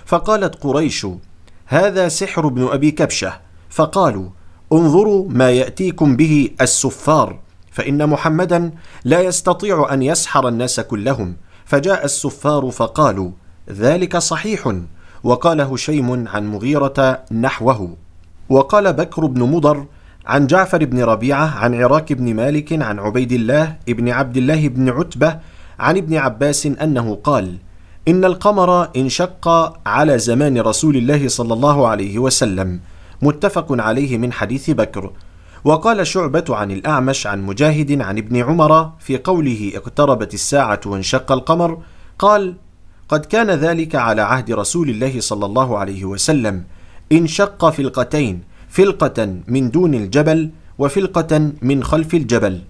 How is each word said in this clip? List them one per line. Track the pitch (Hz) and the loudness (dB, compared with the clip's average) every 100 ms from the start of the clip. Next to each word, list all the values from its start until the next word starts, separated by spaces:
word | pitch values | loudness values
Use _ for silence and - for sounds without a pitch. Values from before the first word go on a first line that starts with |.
فقالت | - 170 - 214 185 | -2 -2 0 0 -2
قريش: | - 143 139 160 - 101 90 - - - - - | -4 -2 0 0 -4 -8 -10 -16 -20 -20 -20 -2
'هذا | 147 202 190 180 | 2 2 2 -2
سحر | - 190 175 151 | -2 -4 -2 0
ابن | 123 127 | 0 0
أبي | 139 151 | 2 0
كبشة'، | 151 156 - 92 - - - - | 0 -2 -2 -6 -10 -20 -20 -8
فقالوا: | - 156 196 165 98 95 - - - - | -2 0 2 0 0 -10 -14 -20 -14 0
'انظروا | 156 160 170 214 196 185 | 4 6 4 4 2 0
ما | 123 131 | 2 4
يأتيكم | 127 123 - 185 - 151 123 | 4 0 -2 -4 2 2 4
به | 160 147 131 - | 4 4 2 0
السفار، | - - 135 - - 151 101 - - - - | 0 0 -2 -2 0 2 0 -4 -20 -20 -14
فإن | - 113 143 151 | -8 -2 0 0
محمداً | 147 160 156 180 170 170 156 - - | 0 0 0 2 0 -2 -8 -20 -8
لا | 123 165 | 2 2
يستطيع | 185 175 180 180 208 170 139 | 2 0 0 -2 0 0 2
أن | 135 | 0
يسحر | 131 175 - 139 127 | 0 0 0 0 0
الناس | 117 123 - | -2 -2 -4
كلهم'، | - 107 117 120 90 87 - - | -4 -4 -2 -2 -4 -10 -18 -16
فجاء | - 143 175 185 | -2 0 2 0
السفار | 143 - 139 - 156 147 127 | -2 -4 -6 -4 -2 0 -2
فقالوا: | 120 113 - 139 98 90 90 - - - | -2 -2 2 2 2 -6 -8 -20 -20 -14
'ذلك | 98 123 180 180 175 | 0 0 2 0 -2
صحيح.'" | - 160 214 202 127 95 85 - - - | -2 -4 -4 -4 -4 -4 -8 -16 -20 -6
وقال | 127 123 165 160 | 0 2 2 2
هشيم | 135 127 - 151 123 127 110 | -2 -4 -2 -2 0 -4 -4
عن | 104 104 | -6 -4
مغيرة | 104 120 147 139 135 131 131 - | -4 -2 0 0 2 0 0 -4
نحوه. | 113 127 - 117 110 87 82 - - - - - | -2 -2 0 0 0 -4 -10 -20 -20 -20 -14 2
وقال | 131 135 208 196 | 2 4 2 2
بكر | 139 170 - 156 | 0 -4 -2 -2
بن | 123 | 0
مضر | 123 165 147 143 139 - - - - | 0 2 2 0 -4 -20 -20 -16 -2
عن | 135 135 | 2 4
جعفر | 180 185 170 | 4 2 0
بن | 139 123 | 0 0
ربيعة | 117 107 123 139 156 | 2 0 0 0 0
عن | 113 120 | 0 -2
عراك | 120 123 156 156 | 2 2 2 0
بن | 127 120 | -4 -2
مالك | 113 147 151 147 160 | 0 0 -2 -2 -4
عن | 117 101 | -4 -4
عبيد | 104 127 120 | -2 -2 0
الله | 123 113 147 160 156 120 | 0 2 2 0 -4 -4
بن | 117 120 | -2 0
عبد | 123 131 127 | 0 -2 0
الله | 131 160 147 | 2 2 0
بن | 123 131 | 2 0
عتبة | 123 170 - 156 160 - - - - | 0 -4 0 0 0 -14 -20 -18 -4
عن | 123 185 | 0 0
ابن | 156 156 | 0 0
عباس | 131 110 143 143 147 | 0 0 0 0 -2
أنه | 131 151 127 113 | -2 0 0 -2
قال: | 101 147 131 92 87 - - - - - | -2 0 0 -2 -10 -16 -20 -20 -4 2
"إن | 185 | 4
القمر | 185 180 202 202 180 180 165 127 | 2 2 0 2 4 2 0 -2
انشق | 135 - 180 - 170 165 160 - 104 | -2 -2 -4 -2 2 2 2 -4 -2
على | 120 151 123 | 2 4 2
زمان | 113 120 147 120 | 2 2 2 2
رسول | 110 107 156 135 | 0 2 2 2
الله | 120 147 131 | 2 2 0
صلى | - 117 | -2 -2
الله | 117 147 143 117 | 0 2 4 2
عليه | 104 98 107 | 0 -4 -2
وسلم"، | 131 - 113 92 92 90 - - - - | 0 0 0 -2 -4 -6 -12 -20 -18 0
متفق | 143 151 202 190 156 | 0 2 -2 -2 -2
عليه | 123 110 123 143 117 | -2 0 0 -2 -2
من | 123 | -4
حديث | - 101 135 - | -4 -4 -4 -2
بكر. | 120 - 101 95 - - - - - | 0 0 -4 -10 -14 -20 -20 -20 -4
وقال | 143 156 226 214 165 | 0 2 2 0 0
شعبة | 185 156 170 - | -2 0 -2 -2
عن | 107 101 | -2 -2
الأعمش | 98 151 143 131 135 107 | -4 -2 0 0 -2 -4
عن | 101 | -6
مجاهد | 98 98 151 151 139 143 | -6 0 2 2 0 -2
عن | 98 104 | -2 -6
ابن | 107 123 | -2 -2
عمر | 123 165 151 160 160 - | 0 2 4 4 2 -10
في | - 127 | -6 -4
قوله: | 185 180 143 107 101 | 0 0 0 -2 -6
"اقتربت | 95 - - 143 117 104 | -8 -6 0 2 2 -2
الساعة | 101 - 143 117 101 101 | -6 -2 0 0 -2 -2
وانشق | 98 92 165 - | -4 -2 -2 0
القمر"، | 131 131 170 170 165 - - - - | -2 0 0 0 -4 -14 -20 -18 0
قال: | 202 208 185 180 - - - - - | 2 2 0 -8 -20 -20 -20 -16 -4
"قد | 151 | -4
كان | 151 220 214 | 0 0 2
ذلك | 156 160 165 160 | 2 0 0 -2
على | 147 117 107 | -2 0 0
عهد | 104 131 113 | 0 0 -2
رسول | 104 101 175 151 | -4 -2 -2 -2
الله | 110 131 127 | -2 -2 -4
صلى | - 104 101 | -6 -4 -2
الله | 117 131 104 | 0 0 -2
عليه | 98 98 | -4 -6
وسلم، | 95 98 - 151 107 92 90 - - - - | -8 -4 0 0 0 -4 -10 -18 -20 -12 2
انشق | 156 160 180 196 - 160 | 2 2 0 -2 2 0
فلقتين، | 151 135 131 120 151 120 90 - - - | 0 -4 -2 -2 0 -2 -4 -12 -20 -4
فلقة | - 196 - 160 - 107 90 110 | 2 2 4 -2 0 -4 -6 -2
من | 131 123 | -2 0
دون | 151 175 | 2 2
الجبل | 123 98 135 151 160 156 - - - | 2 2 2 4 2 0 -8 -16 -4
وفلقة | 139 196 190 175 160 151 151 143 | -2 0 -2 -2 0 0 0 -2
من | 123 139 | -2 0
خلف | 113 156 160 | 0 -2 0
الجبل، | 170 120 117 101 90 | -2 2 0 0 -4